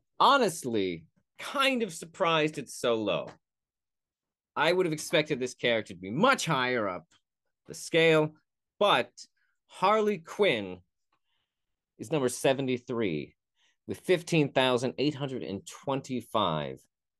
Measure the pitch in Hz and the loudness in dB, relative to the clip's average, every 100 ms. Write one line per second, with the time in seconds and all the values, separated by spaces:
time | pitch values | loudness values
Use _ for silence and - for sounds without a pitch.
0 | _ - 202 277 220 165 127 113 95 82 | _ 2 4 4 2 -2 -4 0 0 -4
1 | - _ _ - - 285 269 254 220 160 | -12 _ _ -16 -8 -2 0 0 -4 -8
2 | 165 - 175 165 156 156 123 - 131 113 | -12 -2 0 2 0 -2 -12 -4 0 0
3 | 104 80 64 - _ _ _ _ _ _ | 0 -2 -4 -14 _ _ _ _ _ _
4 | _ _ _ _ _ - 151 185 175 156 | _ _ _ _ _ -2 2 2 0 -2
5 | - 165 147 135 123 - 123 117 107 87 | -2 0 0 -2 -6 -2 0 0 -2 -10
6 | 92 120 247 262 165 143 123 123 101 90 | -8 0 2 2 0 -2 0 0 -2 -6
7 | 82 _ _ _ _ _ - - - 160 | -12 _ _ _ _ _ -18 -16 -2 4
8 | 165 156 151 156 _ _ _ - 202 143 | 6 6 2 -4 _ _ _ 0 4 4
9 | - - - _ _ _ _ - 190 214 | 2 -8 -20 _ _ _ _ -2 2 2
10 | 208 196 165 - 202 120 98 92 - _ | 2 -2 -4 0 2 2 -4 -12 -18 _
11 | _ _ _ _ _ _ _ _ _ - | _ _ _ _ _ _ _ _ _ -16
12 | 107 156 127 - 151 135 135 123 - 117 | -6 -2 -2 0 0 2 0 -2 -4 -2
13 | 107 78 67 _ _ _ _ _ - 101 | -2 -2 -6 _ _ _ _ _ -12 -6
14 | - 180 165 170 139 - 127 123 131 - | 0 0 2 2 2 2 2 2 0 -2
15 | 143 131 139 127 71 98 - - - 135 | -4 -4 -6 -8 -8 -10 -12 -12 -6 -6
16 | - 123 - 113 95 78 69 65 _ _ | -4 -10 -4 0 0 0 -4 -10 _ _
17 | _ - | _ -4